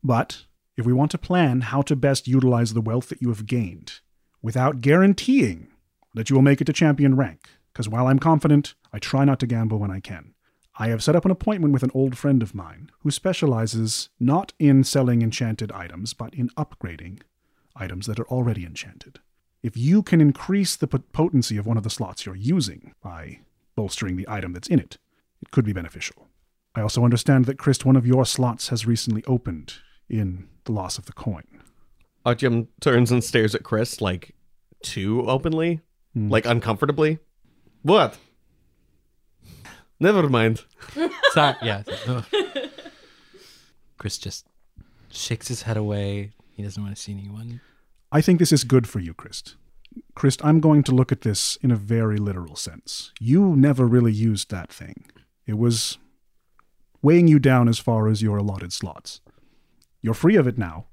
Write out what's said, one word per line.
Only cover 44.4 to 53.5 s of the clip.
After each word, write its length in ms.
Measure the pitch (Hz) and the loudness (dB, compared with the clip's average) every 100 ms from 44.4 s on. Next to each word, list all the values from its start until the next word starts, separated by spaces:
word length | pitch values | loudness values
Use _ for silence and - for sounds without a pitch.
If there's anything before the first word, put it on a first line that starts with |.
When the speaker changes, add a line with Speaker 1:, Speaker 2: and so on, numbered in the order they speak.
| _ _ _ - - _ _ | _ _ _ -20 -20 _ _
Speaker 3:
shakes 380 | - - 117 - | -14 -8 -8 -8
his 140 | 120 | -10
head 140 | 113 107 | -6 -4
away. 560 | 104 101 101 101 101 _ _ | -4 -4 -4 -6 -10 _ _
He 120 | - | -12
doesn't 200 | 104 101 | -12 -10
wanna 140 | 101 101 | -10 -12
see 160 | - | -12
anyone. 480 | 101 101 104 117 117 _ _ _ _ _ | -12 -12 -14 -14 -16 _ _ _ _ _
Speaker 1:
I 80 | 147 | 2
think 180 | 160 175 | 4 4
this 140 | 170 | 4
is 120 | 147 | 2
good 240 | 123 131 117 | 4 2 2
for 100 | 104 | -6
you, 160 | 85 | -8
Christ. 420 | 80 - - - - _ - - - - | -12 -16 -18 -18 -20 _ -20 -20 -20 -20
Christ, 260 | - 139 - | 0 0 2
I'm 160 | 151 160 | 4 6
going 220 | 156 151 | 6 4
to 100 | 139 | 4
look 180 | 127 127 | 2 2
at 80 | - | 0
this 340 | 117 98 - - | -2 -2 -4 -2
in 80 | 131 | 0
a 60 | 117 | 0
very 400 | 101 113 113 104 | 0 -2 0 0
literal 400 | 104 92 82 - | -2 -6 -10 -12
sense. 560 | - 80 - - - - | -14 -14 -16 -14 -14 -10
You 340 | 113 156 196 | 2 4 4